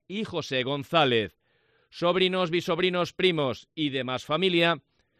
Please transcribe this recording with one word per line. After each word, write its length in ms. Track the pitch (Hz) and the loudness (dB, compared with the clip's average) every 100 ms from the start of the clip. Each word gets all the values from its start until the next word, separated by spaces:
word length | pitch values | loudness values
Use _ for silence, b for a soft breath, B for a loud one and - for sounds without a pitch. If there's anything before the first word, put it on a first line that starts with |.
| - | -14
y 160 | 196 | -8
José 400 | 214 170 - 131 | -6 -6 -4 -4
González. 760 | 123 143 127 165 139 117 101 - _ _ _ _ _ | -2 -4 0 2 4 2 0 -6 _ _ _ _ _
Sobrinos, 640 | - 170 175 185 185 180 | -2 0 2 2 0 0
bisobrinos, 600 | 175 175 165 180 180 170 | -2 -2 0 0 0 -2
primos 560 | - 185 165 135 107 - - | 0 2 2 0 -2 -10 -6
y 140 | 147 | -4
demás 340 | 131 127 127 | -2 -4 -6
familia 580 | - 156 185 175 170 160 - _ _ _ | -2 0 2 4 2 0 -8 _ _ _